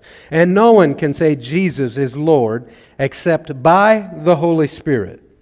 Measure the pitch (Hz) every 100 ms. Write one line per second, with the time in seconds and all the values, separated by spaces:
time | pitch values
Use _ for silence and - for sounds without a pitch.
0 | _ - - 160 180 190 233 226 165 143
1 | 156 139 160 147 120 160 190 139 131 113
2 | 135 127 151 151 113 113 120 - _ -
3 | 135 - 180 160 - 135 143 180 208 220
4 | 190 165 156 165 170 160 147 - - 131
5 | 90 80 _ _